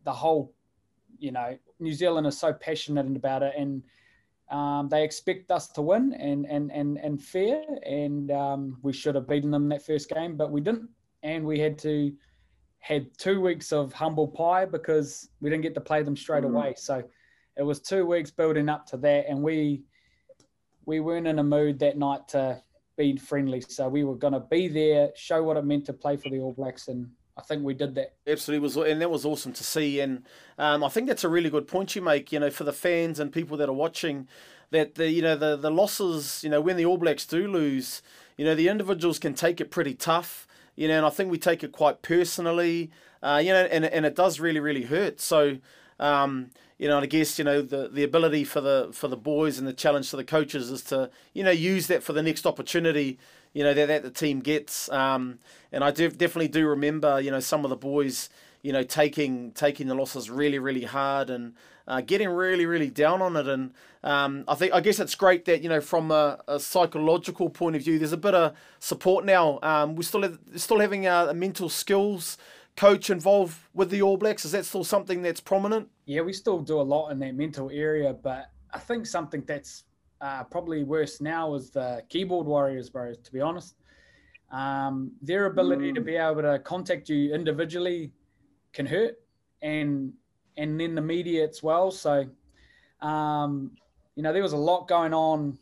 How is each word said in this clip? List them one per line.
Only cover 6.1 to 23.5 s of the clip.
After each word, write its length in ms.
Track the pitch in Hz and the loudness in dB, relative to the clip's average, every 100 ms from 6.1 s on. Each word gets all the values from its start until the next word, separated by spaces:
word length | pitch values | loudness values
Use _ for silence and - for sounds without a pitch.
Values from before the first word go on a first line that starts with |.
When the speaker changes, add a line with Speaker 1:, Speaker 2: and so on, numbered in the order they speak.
Speaker 1:
and, 320 | - 143 143 143 | -2 -4 -2 -2
and, 240 | 147 147 | -2 -4
and, 260 | 147 143 143 | -4 -4 -2
and 240 | 151 143 | -4 -6
fair. 400 | - 185 202 302 311 294 | -4 -2 0 0 -4 -10
And, 460 | - 143 147 147 143 | -6 -4 -2 -4 -2
um, 480 | 139 139 139 135 127 | -2 0 -2 -6 -6
we 100 | 135 | -6
should 220 | 131 151 | -4 -2
have 140 | 139 127 | -2 0
beaten 220 | 147 143 | 0 2
them 180 | 147 147 | 2 0
that 160 | 147 | -2
first 240 | - 151 - | -2 -4 -2
game, 280 | 156 170 151 | -4 -4 -2
but 140 | 151 | -2
we 100 | 147 | 0
didn't. 280 | 156 226 226 _ _ _ | -2 -4 -6 _ _ _
And 220 | 151 160 | -6 -4
we 140 | 151 151 | -2 0
had 200 | 151 147 | 0 -2
to, 320 | 151 151 147 143 _ _ _ _ _ _ | -2 0 -2 -4 _ _ _ _ _ _
had 380 | - 151 127 - | -4 -4 -4 -8
two 220 | 185 196 | -2 0
weeks 320 | 185 160 - | 0 -2 -2
of 200 | 151 139 | -2 -2
humble 360 | - 156 156 151 | -4 -4 0 -2
pie 360 | 151 160 185 | 0 2 2
because 640 | 190 160 160 156 143 - - _ | 0 -4 0 0 0 -8 -18 _
we 100 | 147 | -2
didn't 120 | 156 | -2
get 120 | 160 | -2
to 60 | 156 | -6
play 220 | - 156 | -2 0
them 140 | 147 143 | 0 -4
straight 280 | - 151 | -2 -2
Speaker 2:
Mm. 60 | 123 | 0
Speaker 1:
away. 200 | 117 123 123 | -2 -2 -6
So 260 | - 131 120 _ _ _ _ - | -6 -6 -6 _ _ _ _ -6
it 60 | |
was 180 | 143 147 | -4 -4
two 260 | - 196 175 | -2 0 2
weeks 240 | 175 151 | 0 -2
building 380 | - 160 151 147 | 0 2 2 0
up 180 | 151 - | -2 -6
to 100 | 131 | -2
that, 280 | 147 143 143 | 2 4 2
and 140 | 139 | -2
we, 400 | 151 160 147 143 - _ _ _ _ - _ _ _ _ | 0 2 0 -2 -6 _ _ _ _ -20 _ _ _ _
we 160 | - 156 | -6 -4
weren't 260 | 156 170 165 | -2 -2 0
in 140 | 156 | 2
a 40 | |
mood 360 | 147 147 147 139 | 2 4 2 2
that 180 | 143 143 | 0 2
night 300 | 139 139 - | -2 -2 -2
to 340 | 139 135 123 _ _ _ - | -2 -2 -4 _ _ _ 0
be 200 | 143 135 | 0 0
friendly. 440 | - 143 139 | -4 -2 -2